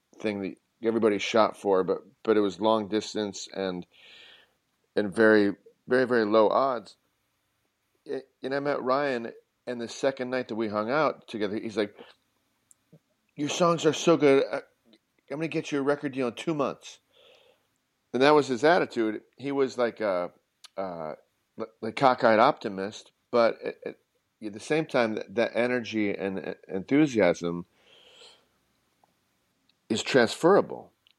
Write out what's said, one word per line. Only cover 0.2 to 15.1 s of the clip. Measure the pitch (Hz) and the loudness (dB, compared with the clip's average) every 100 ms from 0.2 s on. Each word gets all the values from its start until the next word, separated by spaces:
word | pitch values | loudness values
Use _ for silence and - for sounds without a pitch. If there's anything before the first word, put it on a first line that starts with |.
| 110 101 | -6 -4
that | 95 - _ _ | -8 -10 _ _
everybody | 113 113 110 101 | -2 2 2 2
shot | - 113 104 - | 0 2 2 0
for, | 101 92 | 0 2
but, | 90 92 98 _ | 2 -4 -6 _
but | - 107 | 0 2
it | |
was | 101 87 | 2 0
long | 107 110 101 | 0 0 0
distance | 107 - 107 104 92 - | -6 -4 -8 -8 -8 -14
and, | - 95 90 85 _ - - - - _ _ _ _ _ - | -8 -6 -6 -12 _ -20 -20 -20 -20 _ _ _ _ _ -4
and | 104 92 | -4 4
very, | 110 107 101 90 _ _ - | 6 6 4 -2 _ _ -2
very, | 127 123 | 0 2
very | 123 107 | 0 2
low | 110 104 | 4 4
odds. | 104 135 120 92 _ _ _ _ _ _ _ _ _ _ _ - | 2 0 -4 -10 _ _ _ _ _ _ _ _ _ _ _ -12
A-, | 135 - _ | -12 -12 _
and | 127 | -6
I | 139 | -4
met | 143 143 | -2 -4
Ryan, | 123 131 143 123 117 - _ _ - | 0 0 0 -4 -8 -14 _ _ -12
and | 123 | -8
the | 117 | -8
second | - 139 135 123 | -4 -4 -2 -6
night | 127 123 | -6 -4
that | 110 | -4
we | 110 | -2
hung | 104 107 | -2 -2
out | 143 147 - - | 0 0 -2 -12
together, | 110 101 107 | -6 -4 -4
he's | 113 104 | -6 -4
like, | 104 - - _ _ _ _ _ _ _ _ _ _ _ _ - | -4 -6 -20 _ _ _ _ _ _ _ _ _ _ _ _ -8
"Your | 147 | -6
songs | - 175 165 151 | 0 2 2 0
are | |
so | 143 - 160 | 2 2 4
good. | 147 135 135 | 6 4 2
I, | 117 - _ _ _ _ | -6 -10 _ _ _ _